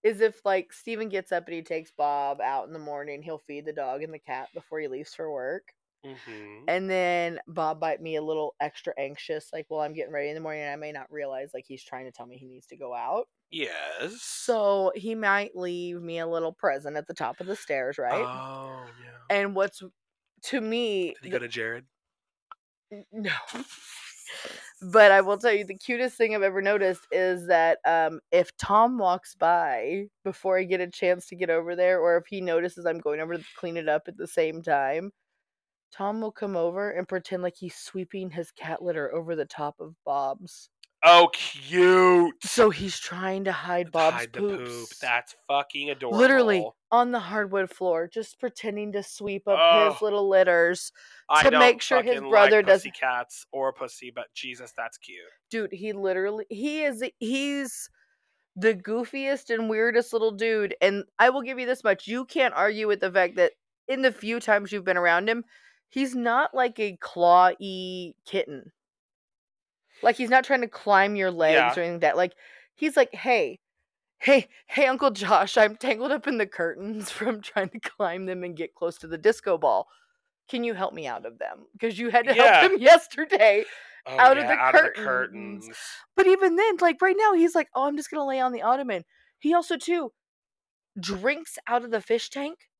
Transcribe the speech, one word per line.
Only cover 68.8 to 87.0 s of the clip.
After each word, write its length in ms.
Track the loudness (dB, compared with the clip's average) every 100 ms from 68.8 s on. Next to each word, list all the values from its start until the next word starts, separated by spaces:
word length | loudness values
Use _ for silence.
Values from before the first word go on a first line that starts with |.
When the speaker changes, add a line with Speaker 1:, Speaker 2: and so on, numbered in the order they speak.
| _ _ _ _ _ _ _ _ _ _ _ _
Speaker 1:
Like, 140 | 0 2
he's 140 | 2
not 160 | 2 4
trying 160 | -2
to 60 | -2
climb 480 | -6 2 4 4 0
your 120 | -2
legs 260 | 2 4 6
Speaker 2:
Yeah. 180 | 4 0
Speaker 1:
or 80 |
anything 100 | -4 0
like 60 |
that. 140 | 2 2
Like, 180 | 0 -4 -20 -20 _
he's 220 | _ -2 2
like, 180 | 0
"Hey, 460 | -2 0 0 0 -6 _ _ _ _ _ _
hey, 280 | 4 4 4 _ _
hey, 200 | 0 2
Uncle 240 | 2 0
Josh, 460 | 0 2 2 4 4
I'm 180 | 4 2
tangled 380 | -4 -2 -2
up 120 | -2 -2
in 120 | -4
the 100 | -4
curtains 640 | -4 -6 -4 -10 -10 -10
<laughs> 0 |
from 300 | -6 -6 -6
trying 260 | -6 -6 -6
to 120 | -8
climb 440 | -14 -6 -6 -4 -8
them 200 | -8 -10
and 100 | -10
get 200 | -12 _
close 220 | -8 -8
to 80 | -12
the 100 | 0
disco 400 | 0 0 -2 0
ball. 320 | 2 2 -2 _ _ _ _ _ _
Can 160 | -6
you 100 | -6
help 200 | -6 -8
me 120 | -8 -10
out 200 | -10 -12
of 120 | -10
them? 260 | -12 -12 -20 -6
'Cause 160 | -6 -4
you 140 | 0
had 140 | 2 4
to 60 |
help 140 | 6 8
Speaker 2:
Yeah. 180 | 10 8
Speaker 1:
him 100 | 8
<laughs> 20 |
yesterday 840 | 10 10 8 -8 -2 6 6 6 0 -12 -20 -20 -6
Speaker 2:
Oh, 120 | 6
Speaker 1:
out 200 | 8 8
of 60 | 4
Speaker 2:
yeah, 100 | 2
Speaker 1:
the 60 |
Speaker 2:
out 140 | 6 6
of 60 |
the 60 | 6
Speaker 1:
curtains." 720 | 0 -2 -2 -2 -8 -14 -14 -16
Speaker 2:
curtains. 120 | -16 -16 -18 -6 4
Speaker 1:
But 120 | 6
even 280 | 6 4 4
then, 220 | 2 4
like, 220 | 2 4